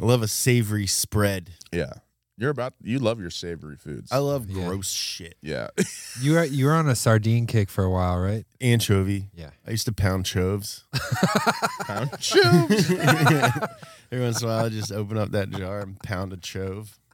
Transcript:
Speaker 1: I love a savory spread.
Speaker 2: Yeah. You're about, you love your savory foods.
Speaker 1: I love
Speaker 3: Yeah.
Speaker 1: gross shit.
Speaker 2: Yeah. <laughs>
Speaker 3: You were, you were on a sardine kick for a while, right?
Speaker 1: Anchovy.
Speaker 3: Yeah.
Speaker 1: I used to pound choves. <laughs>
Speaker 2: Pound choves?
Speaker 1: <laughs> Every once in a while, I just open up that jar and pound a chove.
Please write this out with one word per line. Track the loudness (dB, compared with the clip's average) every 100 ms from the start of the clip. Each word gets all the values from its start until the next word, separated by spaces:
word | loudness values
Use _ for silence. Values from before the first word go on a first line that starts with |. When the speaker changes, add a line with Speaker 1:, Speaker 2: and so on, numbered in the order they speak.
Speaker 1:
I | 2
love | 2
a | 2
savory | 0 2 4 2 -2 -2
spread. | -2 -2 0 2 0 -8 -20 -8
Speaker 2:
Yeah. | -6 -6 -10 _ _ _ -6
You're | -6
about, | -4 -8 _
you | -6 -2
love | 0 -2
your | -6
savory | -10 -10 -10 -12 -14
foods. | -12 -12 -2
Speaker 1:
I | 0
love | 0 -2 -4
Speaker 3:
Yeah. | -6 -4
Speaker 1:
gross | -4 -6
shit. | -6 -8 -10 -14 -14
Speaker 2:
Yeah. | -8 -6 -6 -4
<laughs> | -4 -4 -14 -4
Speaker 3:
You | 2
were, | 2
you | 2 2 4
were |
on | 4 2
a | 2
sardine | 4 4 4 2 2
kick | 0 0
for | 0
a | 0
while, | 2 2 0
right? | 0 -2 -8 -2
Speaker 1:
Anchovy. | 4 4 4 2 2 -2 -6
Speaker 3:
Yeah. | -14 -18 _ -8
Speaker 1:
I |
used | -4 -4
to |
pound | 0 0 0 -2
choves. | 0 0 -2 -6 -14 _
<laughs> | -8 -4 0 0 2 2 2 -4 -6
Speaker 2:
Pound | -8 -6 -6 -6
choves? | 2 6 8 8 6 4 4
Speaker 1:
<laughs> | 2 4 4 4 4 2 0 -4 -8 -20 -20 -10
Every | -4 -2
once | -2
in | -2
a |
while, | 0 -2
I |
just | -2 -6
open | -6 -4 -2
up | -2
that | -2 -2
jar | -6 -8 -8
and | -10 -12
pound | -8 -6 -6
a | -10
chove. | -10 -8 -8 -8 -14 _ _